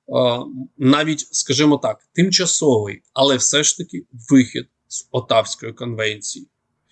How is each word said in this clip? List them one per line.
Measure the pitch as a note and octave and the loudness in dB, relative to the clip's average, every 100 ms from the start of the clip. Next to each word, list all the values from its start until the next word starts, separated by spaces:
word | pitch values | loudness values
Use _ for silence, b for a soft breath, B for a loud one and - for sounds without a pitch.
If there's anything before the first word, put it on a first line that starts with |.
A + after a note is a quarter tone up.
| - | -6
е, | B2+ B2 A#2+ - C3 C3 - | 0 0 0 -6 -12 -14 -2
навіть, | C3 D3 D#3 D3+ - | 2 2 0 -4 -6
скажімо | - - C3 D3+ C#3+ | -6 -2 2 2 2
так, | A2+ G#2+ _ | 0 -6 _
тимчасовий, | - F#3 F#3 F3 - D3+ A2+ G2+ G2 _ | 0 0 0 0 0 2 2 0 -8 _
але | C3+ C#3 B2+ | 0 2 2
все | - C#3+ | 0 0
ж | D3 - | 0 -2
таки | - C3 - A#2+ - | -8 -12 -14 -14 4
вихід | C3+ A#2+ B2 - _ - | 4 4 -2 -12 _ -16
з | - - | -14 -8
Отавської | B2 - A2+ - - A2+ | -6 0 0 0 -4 -12
конвенції. | A2+ A#2+ A2 G#2+ G#2+ - F2+ - _ _ _ _ | -10 -8 -4 -4 -6 -10 -14 -16 _ _ _ _